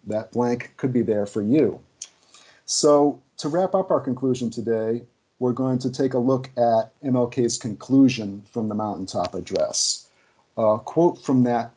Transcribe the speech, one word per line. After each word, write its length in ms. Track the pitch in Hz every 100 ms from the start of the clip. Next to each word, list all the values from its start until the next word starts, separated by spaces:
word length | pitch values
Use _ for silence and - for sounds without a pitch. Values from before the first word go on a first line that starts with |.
| -
That 260 | 107 110
blank 420 | 113 120 120 - -
could 160 | 135
be 80 | 123
there 240 | 110 104 101
for 160 | -
you. 380 | 104 147 120 - - _ - _ _ _ _ _ -
So 540 | - 151 147 147 131 _ _
to 120 | 156
wrap 240 | 165 185
up 160 | 190 190
our 100 | 156
conclusion 520 | 131 123 131 123 120
today, 500 | 113 110 113 110 117 120 _ _ _
we're 120 | 123
going 280 | 123 131 127
to 100 | 131
take 240 | 127 139
a 60 | 131
look 320 | 123 131 131 -
at 340 | 117 113 110 _
M 140 | 143 127
L 100 | 120
K's 320 | 123 120 113
conclusion 880 | 120 101 - 135 135 113 104 101 104
from 180 | 120 107
the 60 | 107
mountaintop 580 | 107 85 95 104 90
address. 720 | 95 - 87 80 - - - - _ _ _ _ -
A 200 | 110 107
quote 400 | - - 170 170 -
from 160 | 131 123
that 260 | 120 113